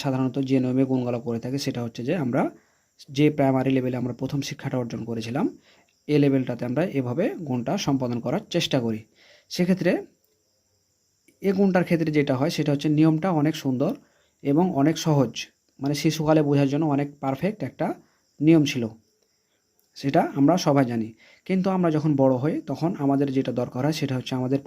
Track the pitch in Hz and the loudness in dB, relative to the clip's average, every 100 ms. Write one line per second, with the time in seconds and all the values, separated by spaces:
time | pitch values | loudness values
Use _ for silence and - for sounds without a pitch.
0 | 143 131 131 139 131 131 127 127 131 131 | -2 0 -2 -2 0 0 2 0 2 0
1 | 123 120 117 117 123 139 139 123 117 - | -2 -4 -4 -6 -4 -6 -4 -6 -8 -6
2 | 120 185 123 135 311 - _ _ _ _ | -4 -4 -2 -2 -2 -6 _ _ _ _
3 | - 139 151 147 135 131 131 135 127 127 | -8 2 2 4 2 2 2 0 0 -4
4 | 123 120 135 143 - 143 139 131 117 120 | -6 -6 -6 -4 -6 -8 -6 -4 -6 -8
5 | 117 113 113 131 302 - _ _ _ _ | -8 -8 -6 -4 -4 -6 _ _ _ _
6 | - 147 143 135 127 117 120 123 190 139 | 0 2 4 2 0 -4 -4 -2 -2 -2
7 | 123 131 247 339 147 123 117 202 147 135 | -4 -2 -4 -4 -4 -4 -2 -4 0 0
8 | 123 120 117 175 - 170 156 139 117 110 | -2 -4 -4 -4 -2 -4 0 -2 -2 -6
9 | - _ _ _ - - 180 185 170 359 | -10 _ _ _ -10 -2 0 2 0 -2
10 | - _ _ _ _ _ _ _ _ _ | -4 _ _ _ _ _ _ _ _ _
11 | _ _ _ _ 190 196 196 180 170 165 | _ _ _ _ -2 2 4 2 2 0
12 | 165 147 143 127 151 165 147 143 156 151 | 2 2 2 0 -2 0 0 0 2 4
13 | 160 156 190 156 151 156 139 127 156 - | 4 4 0 0 0 -2 -2 0 -2 -4
14 | _ _ _ _ 139 147 185 139 147 160 | _ _ _ _ 0 2 2 2 2 2
15 | 160 143 117 - - _ _ - 139 143 | 2 2 2 -2 -14 _ _ -8 -4 0
16 | 160 156 151 156 143 143 135 143 160 139 | -2 0 2 4 4 4 2 2 0 0
17 | 143 - 135 135 190 226 127 - 175 - | -2 -6 -6 -2 -4 -4 -10 -6 -6 -8
18 | _ _ _ - 151 165 139 127 113 - | _ _ _ 0 4 6 4 -2 -6 -8
19 | _ _ _ _ _ _ _ _ _ - | _ _ _ _ _ _ _ _ _ -8
20 | 139 160 - 139 143 180 165 139 120 117 | 0 0 0 2 4 4 4 4 2 0
21 | 110 - _ _ - 185 190 185 175 151 | -6 -10 _ _ -4 0 0 2 2 2
22 | 156 139 135 127 147 302 - 135 160 151 | 2 4 4 4 0 -2 -6 -4 -4 0
23 | 139 139 143 131 131 117 123 123 143 156 | 0 2 0 -2 -2 -2 -4 -2 -2 -2
24 | 135 127 - 127 127 139 | -2 -4 -4 -4 -2 -2